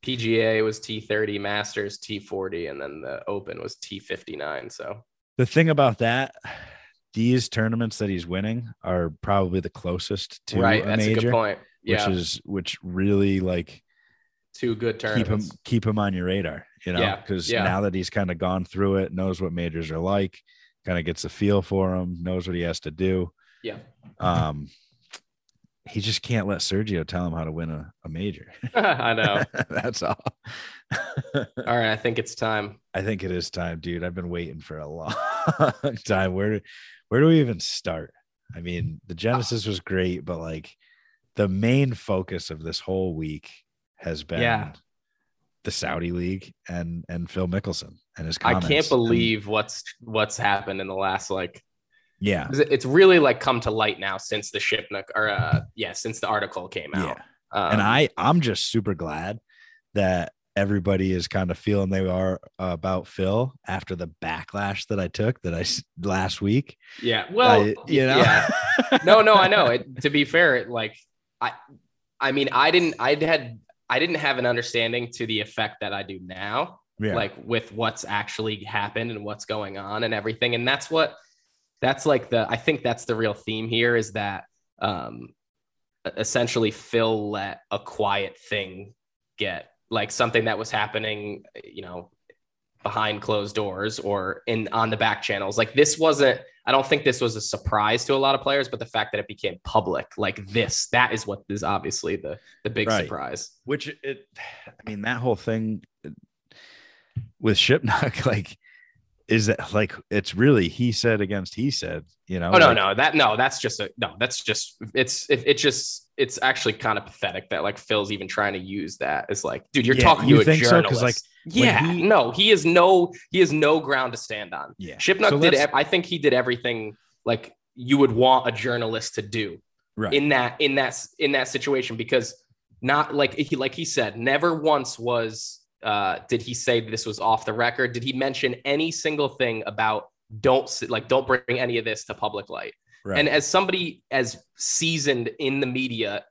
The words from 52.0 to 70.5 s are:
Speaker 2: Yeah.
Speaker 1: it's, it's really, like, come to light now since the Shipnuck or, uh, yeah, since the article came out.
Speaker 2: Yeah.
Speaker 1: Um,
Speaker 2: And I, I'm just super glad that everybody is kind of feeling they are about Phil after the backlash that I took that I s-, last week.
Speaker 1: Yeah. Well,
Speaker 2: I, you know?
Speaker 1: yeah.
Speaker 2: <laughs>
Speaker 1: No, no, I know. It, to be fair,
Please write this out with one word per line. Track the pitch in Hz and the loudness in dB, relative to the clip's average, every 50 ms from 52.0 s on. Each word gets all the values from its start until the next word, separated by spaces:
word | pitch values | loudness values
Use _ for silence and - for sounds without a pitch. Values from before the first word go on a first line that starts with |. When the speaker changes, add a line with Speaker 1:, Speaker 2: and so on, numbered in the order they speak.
| _ _ _ _ | _ _ _ _
Speaker 2:
Yeah. | 95 101 98 85 71 - | -2 0 0 0 -2 -4
Speaker 1:
it's, | 131 139 | 0 0
it's | 147 143 139 135 - | 2 2 2 0 0
really, | 127 139 175 190 190 185 175 | 2 6 8 10 10 10 8
like, | 147 135 117 - | 8 6 4 2
come | - 143 127 120 | 2 0 0 0
to | - 113 | 0 -2
light | 107 110 110 107 101 - | 0 0 0 0 0 -4
now | 95 98 95 95 | -6 -6 -6 -6
since | - - 107 104 104 - | -6 -6 -6 -6 -6 -6
the | - 104 | -6 -4
Shipnuck | - - 110 107 104 - 101 98 98 - - | -2 0 -2 -2 -4 -6 -10 -10 -10 -6 -4
or, | 110 107 107 | -2 0 0
uh, | 101 95 82 78 - - - - _ | 0 0 0 2 0 0 0 -6 _
yeah, | 107 104 87 | -8 -8 -8
since | 87 - - 113 110 - | -6 -8 -8 -8 -6 -4
the | - 95 | -2 0
article | 107 104 101 92 - 92 90 92 | 0 0 -2 -4 -6 -10 -12 -8
came | - 92 76 73 73 | -10 -10 -10 -6 -6
out. | 76 87 73 65 - | -4 -4 -4 -6 -10
Speaker 2:
Yeah. | - _ _ _ _ _ - 104 95 | -12 _ _ _ _ _ -4 -2 0
Speaker 1:
Um, | 82 | 2
Speaker 2:
And | - 107 | 2 2
I, | 98 104 117 139 151 127 _ | 4 4 4 4 2 2 _
I'm | - 90 123 160 175 | 0 2 4 4 4
just | 147 120 98 - - - | 2 2 0 -2 -4 0
super | - 117 104 104 98 | 0 0 0 0 -4
glad | 78 87 80 76 78 85 95 107 113 _ _ _ _ - - _ _ _ _ _ | -4 -4 -6 -6 -6 -6 -8 -8 -10 _ _ _ _ -20 -20 _ _ _ _ _
that | 104 98 92 92 90 85 - _ _ _ _ _ | 0 2 2 2 0 -2 -6 _ _ _ _ _
everybody | 101 101 98 104 101 87 101 98 92 95 95 | -2 0 2 2 0 2 2 2 2 2 2
is | 92 90 82 | 0 0 -2
kind | - - 98 95 87 | -2 -2 -2 -2 -2
of | 85 - | -4 -4
feeling | - 107 104 101 95 92 | -2 0 2 2 2 2
they | 95 95 95 | 0 0 0
are | 92 90 92 92 92 92 - - - _ - | 0 0 0 0 0 -2 -4 -8 -18 _ -6
about | 92 92 87 80 78 95 92 92 - - | -4 -4 -4 -2 -2 -2 -2 -2 -4 -8
Phil | - - 95 95 98 113 127 135 - - _ | -6 -2 0 0 2 2 0 -2 -4 -12 _
after | - 95 95 - - 95 | -6 -6 -6 -6 -8 -8
the | 85 87 82 80 _ | -8 -8 -10 -10 _
backlash | - 82 80 80 82 - - 101 101 98 101 101 - | -8 -8 -8 -8 -10 -8 -6 -4 -4 -4 -4 -6 -6
that | _ 110 98 | _ -2 -2
I | 92 85 | -2 -4
took | - - 104 113 127 - | -2 0 0 0 0 -2
that | - 87 85 | -4 -6 -4
I | 82 | -4
s-, | 87 - - - - _ _ - | -2 -4 -4 -6 -8 _ _ -6
last | 85 98 92 95 92 90 - - | -4 -2 0 0 -2 -2 -4 -2
week. | 101 101 107 131 139 - - _ _ - - - | 0 0 0 0 0 -4 -14 _ _ -20 -18 -8
Speaker 1:
Yeah. | 117 120 113 110 - - | -4 -2 -2 -2 -4 -4
Well, | 180 220 254 247 - 214 208 | 0 2 6 6 6 6 6
Speaker 2:
I, | 208 214 - - - | 2 0 -4 -4 0
you | - 139 131 | 2 4 4
know? | 127 135 - | 4 6 6
Speaker 1:
yeah. | - - - - - - - 719 - 659 719 | 6 6 6 4 4 2 -2 -2 0 0 0
Speaker 2:
<laughs> | 719 - - 277 - 156 | 0 2 2 2 2 8
Speaker 1:
No, | 175 202 220 | 8 8 10
no, | 214 220 214 | 10 10 8
I | 202 185 185 | 8 8 6
know. | 202 208 165 | 6 4 4
It, | 123 117 127 - - 131 123 | 4 2 0 -2 -8 -14 -4
to | 131 147 | -2 0
be | 143 147 143 | 2 2 0
fair, | 127 - 165 175 160 | 2 4 4 6 6